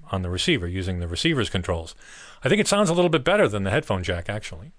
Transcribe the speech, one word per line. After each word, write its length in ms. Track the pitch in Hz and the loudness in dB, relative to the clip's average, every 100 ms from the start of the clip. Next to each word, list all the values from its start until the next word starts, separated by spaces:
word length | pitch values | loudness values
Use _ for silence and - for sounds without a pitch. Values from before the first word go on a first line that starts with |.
| - | -6
on 120 | 95 | -4
the 80 | 90 | -2
receiver 360 | 90 - 139 87 | -2 0 0 0
using 340 | 92 92 87 | -4 -2 -4
the 80 | 85 | -4
receiver's 420 | 87 165 143 101 | -2 0 0 0
controls. 440 | 98 87 82 80 - - - - - | -2 -2 -4 -4 -14 -20 -20 -20 -4
I 60 | - | 0
think 120 | 208 | 2
it 80 | - | 2
sounds 200 | 208 185 | 4 4
a 60 | |
little 160 | 175 180 | 4 4
bit 120 | 156 | 4
better 260 | 127 208 143 | 2 4 4
than 160 | 104 | 2
the 60 | 95 | 0
headphone 320 | 127 - 95 | 0 0 -2
jack, 280 | 90 87 - | 0 -4 -4
actually. 420 | 104 - 78 139 | -6 -6 -12 -16